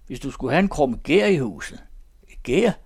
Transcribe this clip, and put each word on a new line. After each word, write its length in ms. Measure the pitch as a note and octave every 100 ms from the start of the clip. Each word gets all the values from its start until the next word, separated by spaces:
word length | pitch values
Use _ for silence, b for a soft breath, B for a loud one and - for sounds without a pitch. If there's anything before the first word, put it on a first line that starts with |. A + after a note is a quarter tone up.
| -
hvis 120 | B2
du 120 | C#3
skulle 220 | - B2+
have 100 | D#3
en 60 | G3
krumme 280 | - C3+ A2
gær 280 | - F3+ G#3
i 120 | F3
huset." 460 | A#2 D#2 - - - - - _ - -
"Gær? 280 | - D3 A#3 -